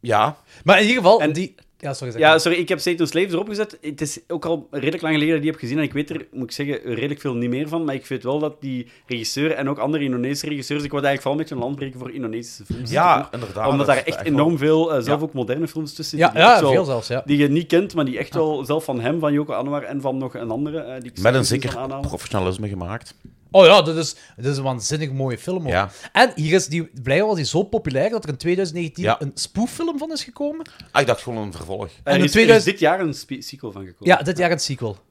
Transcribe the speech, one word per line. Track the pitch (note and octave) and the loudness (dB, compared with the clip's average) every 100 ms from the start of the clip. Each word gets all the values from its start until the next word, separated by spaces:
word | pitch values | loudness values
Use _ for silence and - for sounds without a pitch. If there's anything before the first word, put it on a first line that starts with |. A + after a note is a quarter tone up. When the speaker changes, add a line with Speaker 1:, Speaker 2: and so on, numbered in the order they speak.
Speaker 1:
ja. | A#2 G#2+ A2+ - _ - | 0 2 2 -2 _ -6
Speaker 2:
Maar | - F#3+ | 4 6
in | G#3+ | 6
ieder | B3+ | 4
geval, | F3+ A3+ | 6 6
Speaker 3:
En | D3+ | 6
Speaker 2:
die, | D#3 F#3 _ _ _ | 0 -6 _ _ _
ja, | D3 | -10
sorry, | C3+ B2+ | -8 -8
zeg | A2+ | 4
Speaker 3:
Ja, | D3+ | 6
Speaker 2:
maar. | D#3 | 6
Speaker 3:
sorry, | E3 F3 | 4 0
ik | F3 | 0
heb | F3+ | -2
Satan's | D#3+ E3+ E3 | 0 0 0
Slaves | E3 G3 | 0 0
erop | E3 G#3 | -2 -4
gezet. | G#3 G#3 - | -4 -6 -6
Het | D3+ D3 | -12 -8
is | D3+ - _ | -8 -8 _
ook | D#3+ | -8
al | D#3+ E3 - | -4 -4 -4
redelijk | C#3+ C3 E3+ | -4 -4 -2
lang | D#3+ | -2
geleden | D#3 D3+ | 0 2
dat | D#3+ | 0
ik | |
die | D3 | 0
heb | D#3 | -4
gezien. | A#2 C#3+ | -4 -2
En | |
ik | D3 | -2
weet | B2 D3 | -4 -6
er, | D#3+ - | -8 -10
moet | B2 | -10
ik | B2 | -10
zeggen, | - C#3+ C#3+ - | -6 -6 -6 -6
redelijk | A2+ C#3 C#3+ | -4 -4 -4
veel | C#3+ | -6
niet | A#2+ A#2+ | -4 -2
meer | B2+ D3+ | -2 -4
van. | E3 | -4
Maar | D#3 | -4
ik | C3+ - | -6 -6
weet | C3 | -6
wel | A#2+ C#3+ | -2 -2
dat | D3+ D3+ | -2 -6
die | C#3 B2+ A#2 _ _ | -8 -8 -10 _ _
regisseur | B2 A2 - D3+ | -8 -6 -2 -2
en | C#3+ C#3 | 0 -2
ook | C#3+ | -2
andere | B2 D#3 | -2 -2
Indonesische | C#3+ B2 B2+ C#3+ - | -2 -2 -2 -4 -6
regisseurs, | D3 B2+ D3 | -8 -6 -6
ik | C#3+ | -4
wou | C#3+ | -2
eigenlijk | C#3 C#3 | 0 0
vooral | C3+ C#3+ | -2 -4
een | D#3+ | -4
beetje | |
een | C3+ | -6
land | A#2+ C#3 | -6 -6
breken | C3+ B2+ | -10 -10
voor | B2+ | -12
Indonesische | C#3 A#2 A2+ A#2 - | -10 -8 -8 -12 -18
films. | G#2 A#2 B2 | -10 -10 -4
Speaker 1:
Ja, | C3+ F3 D3+ | 2 4 4
Speaker 3:
Toch? | - | 0
Speaker 1:
inderdaad, | B2+ A2 G2+ A2 | -8 -8 -4 0
Speaker 3:
Omdat | C#3 C#3 | 0 2
Speaker 1:
dat | |
Speaker 3:
daar | C3+ | 2
Speaker 1:
is | D3 | 0
Speaker 3:
echt | - | -6
Speaker 1:
echt | E3 | 0
Speaker 3:
enorm | C#3+ D3+ | 2 2
Speaker 1:
wel | E3 | 2
Speaker 3:
veel, | D3 D#3 E3 | 4 4 4
eh, | E3 | 0
zelf | C#3 D3 | 0 -2
Speaker 1:
Ja. | D#3 | -2
Speaker 3:
ook | |
moderne | C3+ A2+ C3 E3 | -4 -4 -2 -4
films | D#3 D3+ | -6 -10
tussen | - D#3 - | -10 -10 2
Speaker 2:
Ja, | |
Speaker 3:
zitten, | E3+ - | 2 6
die | F#3 | 8
Speaker 2:
ja, | A3+ | 8
Speaker 3:
echt | |
wel | D3+ | 6
Speaker 2:
veel | B2+ | 4
zelfs, | A#2 B2 - | 2 -2 -2
ja. | B2 | -6
Speaker 3:
die | C3+ C#3+ | 0 2
je | C#3+ | 4
niet | D3 E3+ | 2 2
kent, | E3+ G3 | 2 2
maar | E3 | -2
die | C#3 A2+ | -2 -2
echt | - | -6
Speaker 2:
Ja. | F3 | -2
Speaker 3:
wel | D#3 D3+ | 0 -2
zelf | B2+ D3+ | -2 -2
van | D3+ B2+ | -2 -4
hem, | A#2 E3 | -2 0
van | D#3 | 0
Yoko | C#3+ D3 | 0 -2
Anwar | A2 C3 D3 | -4 -4 -6
en | A#2 C#3+ | -6 -6
van | C3 C3 | -4 -4
nog | C3 | -6
een | A#2+ A#2 | -8 -8
andere, | A2+ D3 D#3 | -6 -4 -6
eh, | B2 C3 | -10 -12
die | B2 | -14
ik | G#2 | -2
Speaker 1:
Met | |
een | |
Speaker 3:
zelf | G#2 C3 | 2 2
niet | - | 2
Speaker 1:
zeker | - A#2+ | -2 -2
Speaker 3:
kan | - | -6
aanhalen. | C3+ C3+ C#3 | -8 -8 -8
Speaker 1:
professionalisme | E2+ - G#2 F#2 F#2+ G#2+ | -8 -6 -2 -2 -4 -8
gemaakt. | G2 F2 A2 - - - _ _ | -8 -8 -10 -12 -20 -20 _ _
Speaker 2:
Oh | F#3+ F3+ | 8 10
ja, | G3 | 10
dat | E3 D#3+ | 6 -2
is, | D#3 - - - | -4 -8 -20 -8
dat | B2 | -4
is | C#3 | -4
een | |
waanzinnig | C3+ B2+ G#2 D#3 D3+ | -4 -4 -4 -4 -4
mooie | C3+ C3+ A#2 | -4 -4 -4
film | - F#3 D3+ | -6 -6 -2
ook. | |
Speaker 1:
Ja. | F2+ G2 - - | 0 -2 -6 -2
Speaker 2:
En | - B3 | 4 4
hier | - D3+ | 4 2
is | F3+ C3+ | 2 2
die, | E3 D#3+ A2+ | -4 -6 -8
blijkbaar | B2 C#3+ G#3+ | 0 2 2
was | F#3+ | 0
die | C3+ | -2
zo | D#3 | -2
populair | G3 A3+ - C3 F3+ | 0 -2 -2 0 0
dat | A3+ | -2
er | D#3 | -6
in | C3+ | -6
tweeduizend | E3 F3+ F#3+ D#3+ | -2 -2 -2 -4
negentien | E3 - | -8 -4
Speaker 1:
Ja. | G#2 A#2 | -2 0
Speaker 2:
een | C#3 | -2
spooffilm | - - - A#3 - E4+ D4 | -8 -8 -4 -4 -4 -4 -4
van | D#4+ | -6
is | D#4+ | -8
gekomen. | - - C#4+ D#4+ D#4+ - - | -10 -6 -6 -6 -14 -18 -4
Speaker 1:
Ah, | - | 0
ik | C#3 | 2
dacht | A2+ | 0
gewoon | - A2+ G#2 | -2 -8 -8
een | |
vervolg. | E2 D#2+ F#2+ | -10 -10 -10
Speaker 3:
Er | G2+ | -10
Speaker 2:
in | - - | -10 0
Speaker 3:
is, | C#3+ | 2
er | |
is | C#3+ | 4
Speaker 2:
tweeduizend | G3 A3+ A3+ F#3 | 6 8 8 6
Speaker 3:
dit | G3 | 2
jaar | D#3 F#3 | 2 2
een | F3 | -2
spe-, | C3+ - C3 | -6 -10 -12
sequel | - C3+ A#2 | -12 -14 -14
van | G2 | -12
gekomen. | F#2+ F2 B2+ F3+ | -16 -6 2 2
Speaker 2:
Ja, | |
dit | D3+ E3+ | 2 0
jaar | F3 | 0
een | E3+ | 0
sequel. | - C3+ A2+ G2 _ | -4 -6 -6 -8 _